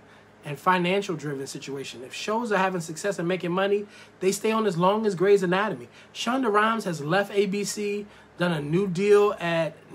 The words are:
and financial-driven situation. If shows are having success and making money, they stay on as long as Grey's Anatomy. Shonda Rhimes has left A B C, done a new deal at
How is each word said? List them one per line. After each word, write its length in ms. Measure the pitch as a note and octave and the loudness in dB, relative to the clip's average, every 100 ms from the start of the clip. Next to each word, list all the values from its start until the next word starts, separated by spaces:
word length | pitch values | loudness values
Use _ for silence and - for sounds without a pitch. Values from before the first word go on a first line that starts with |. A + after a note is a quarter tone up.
| - - - - | -20 -20 -20 -16
and 160 | D3+ C#3+ | -12 -4
financial-driven 880 | F#3 F#3 F3 G3 G3 D#3+ D3 C3+ C3+ | 2 2 2 0 -2 -6 -6 -8 -8
situation. 560 | C#3+ C#3 C#3 B2+ A#2 | -10 -10 -10 -10 -14
If 100 | B2+ | -14
shows 380 | - - A3 A#3 | -10 -4 -2 0
are 60 | F#3+ | 0
having 240 | F#3+ F3+ | 0 -2
success 360 | D#3+ D#3+ G3+ F#3+ | -6 -6 -4 -2
and 100 | E3+ | -2
making 240 | F#3 F3 | -2 -2
money, 360 | F3+ G3 G3+ G#3 - - - | 0 0 0 -4 -16 -20 -4
they 120 | F#3 | -2
stay 200 | G3+ A3 | 0 0
on 160 | A3 G#3+ | 0 0
as 100 | E3 | 2
long 300 | F#3 G#3+ G#3+ | 2 2 0
as 80 | E3+ | 2
Grey's 260 | G3 G3+ | 4 4
Anatomy. 460 | F#3 F#3 G#3+ C3 A#2 - - | 4 0 0 -4 -12 -20 -18
Shonda 380 | - A#3 C4 A#3+ | -8 -2 0 2
Rhimes 320 | G3+ A3 A3+ | 2 2 0
has 180 | F#3+ D#3 | -4 -4
left 300 | D3 F#3+ G#3 | 0 0 0
A 140 | G#3 G3+ | 0 0
B 160 | G3+ | 0
C, 420 | G3 - G#3 G#3 G3+ - - - | -4 -4 -4 -4 -8 -16 -14 -4
done 140 | F3 | -2
a 100 | D#3+ | -2
new 240 | D3 E3+ G3+ | 0 0 0
deal 480 | F3 G#3 G3+ G#3 G3 | 2 6 6 6 2
at 340 | E3+ E3 D#3 - - | -2 0 -2 -6 -8